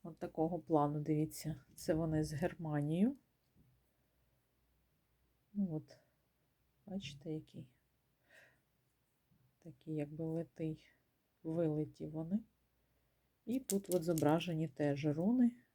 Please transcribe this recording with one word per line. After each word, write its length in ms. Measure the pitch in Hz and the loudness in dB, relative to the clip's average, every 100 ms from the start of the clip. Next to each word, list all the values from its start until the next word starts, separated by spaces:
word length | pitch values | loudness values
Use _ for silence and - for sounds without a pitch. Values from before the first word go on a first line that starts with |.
от 140 | 170 160 | -14 -8
такого 420 | 175 - 160 170 | -6 0 2 0
плану, 400 | - 156 147 151 | 4 6 6 2
дивіться, 560 | 147 151 156 - 156 156 - | 0 2 2 -2 -8 -8 -12
це 180 | - - | -8 0
вони 300 | 160 160 156 | 2 2 2
з 100 | 151 | 0
Германією. 840 | 147 175 - 160 147 147 165 226 285 _ _ _ _ _ _ _ _ _ _ _ _ _ _ _ _ _ _ _ _ _ _ _ | 0 -2 -2 -2 0 0 2 2 0 _ _ _ _ _ _ _ _ _ _ _ _ _ _ _ _ _ _ _ _ _ _ _
Ну 220 | 202 185 | -2 -2
от, 220 | 156 - - _ _ _ _ _ _ _ _ | -2 -8 -20 _ _ _ _ _ _ _ _
бачите, 460 | - 190 - 143 165 | -10 -8 -8 -12 -8
який. 360 | 156 - 180 - _ _ _ _ _ _ - - _ _ _ _ _ _ _ _ _ _ _ | -8 -8 -18 -18 _ _ _ _ _ _ -20 -20 _ _ _ _ _ _ _ _ _ _ _
Такий, 320 | 170 131 160 | -20 -16 -6
якби 300 | 156 147 156 | -4 -4 -4
литий, 600 | 160 160 165 - 160 156 - _ _ _ _ _ | -4 -4 -6 -4 -4 -4 -12 _ _ _ _ _
вилиті 640 | 160 160 165 151 151 - 156 | -4 0 2 2 -2 -6 -8
вони. 320 | 156 165 208 - _ _ _ _ _ _ _ _ _ | -6 -2 -2 -4 _ _ _ _ _ _ _ _ _
І 140 | - 254 | -4 -4
тут 300 | - 196 196 | 0 -2 0
от 140 | 175 | 0
зображені 640 | 165 160 147 165 170 160 160 | 2 2 4 4 0 -2 -2
теж 380 | - 147 143 | 0 0 2
руни. 460 | 151 147 190 254 233 - _ | 0 0 2 4 4 2 _